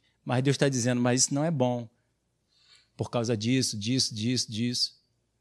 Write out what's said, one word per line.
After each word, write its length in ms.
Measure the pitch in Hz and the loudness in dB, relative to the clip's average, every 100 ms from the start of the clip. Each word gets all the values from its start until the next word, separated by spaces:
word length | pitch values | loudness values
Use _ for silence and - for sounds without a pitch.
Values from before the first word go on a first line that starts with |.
| _ _ | _ _
Mas 180 | - 127 | -2 0
Deus 160 | 131 135 | 2 2
tá 120 | 143 | 2
dizendo, 320 | 127 120 123 | 2 0 2
"Mas 220 | 123 127 | 2 2
isso 100 | - | 2
não 100 | 139 | 0
é 80 | 160 | 0
bom, 380 | 147 123 123 117 _ _ _ _ _ _ _ _ - _ - | 0 0 0 -8 _ _ _ _ _ _ _ _ -20 _ -8
por 160 | 117 | -4
causa 240 | 120 117 113 | -2 0 0
disso, 420 | 107 131 123 107 | 2 2 0 -4
disso, 380 | 104 131 - 110 | -2 0 -2 -2
disso, 340 | 113 123 - | -2 -2 -4
disso." 480 | 110 120 123 - _ _ _ _ _ | -4 -4 -2 -6 _ _ _ _ _